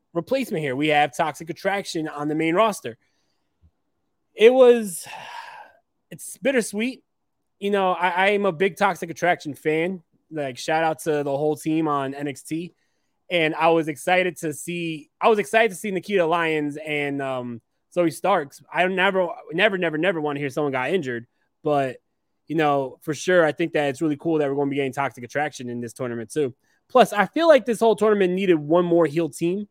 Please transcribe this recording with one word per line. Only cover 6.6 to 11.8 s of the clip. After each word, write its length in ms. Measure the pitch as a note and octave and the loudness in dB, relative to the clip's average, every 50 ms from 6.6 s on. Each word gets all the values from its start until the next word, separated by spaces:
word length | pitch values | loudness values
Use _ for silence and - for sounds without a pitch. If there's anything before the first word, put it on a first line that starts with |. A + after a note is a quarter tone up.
| G3+ - - G3+ A3+ C4 B3+ - _ _ _ _ _ _ _ _ _ _ _ - | 0 -2 -2 -4 -4 -4 -6 -8 _ _ _ _ _ _ _ _ _ _ _ -6
You 120 | F#3+ G3+ | -4 0
know, 220 | G3+ G3+ F#3+ F#3 F3+ | 0 2 2 2 2
I, 160 | E3 F3 F3+ | 2 0 0
I 200 | E3+ F3+ F#3+ G3 | 2 2 2 4
am 160 | G#3 G3+ G3+ | 4 2 2
a 60 | G3 F3 | 0 0
big 240 | D3 F#3+ G3 D#3 | 0 0 -2 0
Toxic 340 | - G3+ G3+ F3 - - E3 | 2 0 0 0 -2 -6 -10
Attraction 440 | D#3 - - F3 F3 D#3+ - D3+ C#3+ | -6 -2 0 0 0 0 -2 -10 -10
fan. 480 | - - D#3+ D3+ D#3+ E3 F#3 F#3+ F3 - _ _ _ _ - | -6 -2 -2 0 0 0 -2 -4 -8 -12 _ _ _ _ -12
Like, 280 | D#3 D#3 C#3+ C3+ B2+ - | -8 -6 -6 -6 -8 -8
shout 260 | - - D#3+ D#3+ E3 | -4 -2 0 0 0
out 160 | E3 D#3 - | 0 -2 -2
to 220 | - E3 D3+ D3 C#3+ | -2 -2 -2 0 0
the 140 | C#3+ C#3 | -2 -2
whole 200 | C#3 D3+ D3+ D3+ | -2 0 -2 -2
team 320 | C#3+ - D#3+ D#3 D#3+ | -2 -2 -2 0 0